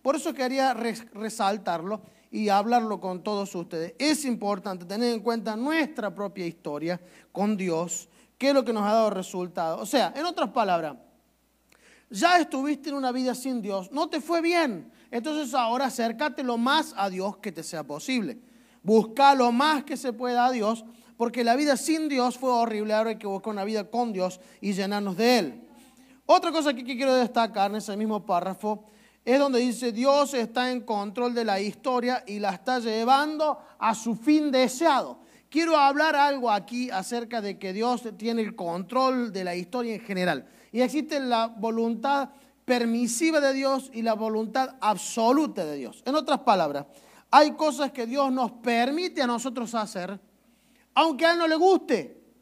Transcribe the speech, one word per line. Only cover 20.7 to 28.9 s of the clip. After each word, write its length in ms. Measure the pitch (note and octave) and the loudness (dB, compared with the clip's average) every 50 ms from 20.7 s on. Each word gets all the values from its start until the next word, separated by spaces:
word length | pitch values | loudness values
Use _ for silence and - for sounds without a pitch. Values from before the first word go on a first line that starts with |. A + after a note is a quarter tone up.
| A#3 A3+ - - - - - - - | -2 -2 -6 -18 -20 -20 -20 -20 -6
porque 280 | _ A#3 A#3 A#3 A#3+ A#3+ | _ -4 -2 -2 0 2
la 100 | A#3 A#3 | 2 2
vida 220 | C4+ D4+ D4 C4+ | 4 4 2 2
sin 320 | - - - D#4 D#4+ D#4 D4+ | 2 2 0 0 0 0 -2
Dios 280 | C#4+ B3+ B3 B3 A#3+ | 0 0 0 0 -2
fue 140 | B3 C4 B3+ | -2 0 2
horrible, 420 | B3 A#3 A#3 A#3 A3 G#3 G#3+ G#3+ G#3+ | 2 2 2 0 0 -4 -2 0 0
ahora 180 | G#3+ A3 A3+ | 0 0 0
hay 80 | A3 A3 | -2 -6
que 80 | G#3+ | -6
buscar 260 | G3+ G3 F#3+ - A3 G#3 | -6 -6 -6 -6 -6 -6
una 120 | G#3 G3 | -4 -4
vida 240 | G#3 A3 G#3+ G3+ G#3+ | -4 -4 -4 -4 -4
con 240 | - A#3 B3 A#3 G#3+ | -2 -2 -2 -2 -2
Dios 280 | F#3 F3+ F#3 F3+ - - - - - | -2 -4 -4 -4 -8 -20 -20 -20 -6
y 120 | - G3 G3+ | -4 -4 -2
llenarnos 440 | F3+ G3 G3 G#3 G#3 G3+ G3 F#3 | -2 -2 -2 -2 -2 -4 -4 -2
de 220 | E3 A3 A#3+ B3+ A#3 | 2 4 4 6 4
Él. 300 | F#3 C#3 A2+ - - - - - - - _ _ - _ - _ _ | 4 0 -6 -12 -20 -20 -20 -20 -20 -20 _ _ -20 _ -20 _ _
Otra 240 | - D4+ F#4 F4+ E4+ | 4 4 6 6 2
cosa 240 | D4 D#4+ D4 D4 C#4 | -2 0 0 0 -2
que, 100 | A#3 B3+ | -2 -6
que 120 | A#3+ C#4 | -8 -4
quiero 180 | A3+ C#4 C4+ C4 | -2 2 4 4
destacar 560 | B3+ B3 A#3 B3 A#3 A#3 A3 - G#3 G3 G3+ | 4 4 2 2 0 0 0 2 0 0 0
en 60 | G3+ | 0
ese 200 | G#3+ G3 - G3+ | -6 -6 -6 -4
mismo 300 | G3+ G#3+ G#3+ G#3+ G#3 - | -4 -2 -2 -2 -4 -2
párrafo 580 | - F#3+ F3 F3 F#3+ F#3 - - G#3+ G#3+ G#3 - - | 0 0 0 0 -2 -8 -6 -4 -4 -4 -4 -8 -20